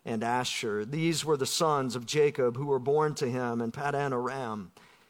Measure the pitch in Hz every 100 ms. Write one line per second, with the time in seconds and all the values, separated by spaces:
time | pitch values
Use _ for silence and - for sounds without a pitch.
0 | - 113 117 123 127 - 117 104 107 156
1 | 165 156 147 143 131 - 160 143 131 123
2 | 113 151 147 139 123 120 143 135 127 151
3 | 151 143 127 127 123 117 117 143 143 139
4 | 139 123 123 135 117 107 90 - - -